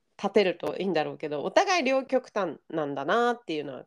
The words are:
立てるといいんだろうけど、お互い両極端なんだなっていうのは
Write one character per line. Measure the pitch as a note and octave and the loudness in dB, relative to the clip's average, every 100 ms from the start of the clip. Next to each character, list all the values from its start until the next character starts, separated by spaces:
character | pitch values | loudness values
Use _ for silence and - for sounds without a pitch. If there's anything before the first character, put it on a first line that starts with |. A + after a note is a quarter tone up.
| _ - | _ -6
立 | G3 | 2
て | G#3+ | 4
る | F#3 E3 | 4 2
と | D3+ - | -4 -4
い | |
い | F#3 | 0
ん | |
だ | D#3 | 0
ろ | D3 | -2
う | C#3+ | -4
け | D3+ | -6
ど、 | D3 | -4
お | F#3+ | 0
互 | D4+ G4+ F4+ | 2 4 2
い | |
両 | C4 C4+ | 2 0
極 | C4 B3+ B3+ | 0 -2 -2
端 | A3 F3+ - - | -4 -4 -6 -6
な | D#3+ C#3+ | -4 -2
ん | |
だ | C#3 | -2
な | C#3 A3 A#3+ | 0 2 2
っ | A#3 | 0
て | - | -4
い | D3+ | -6
う | |
の | C#3+ | -6
は | B2+ | -10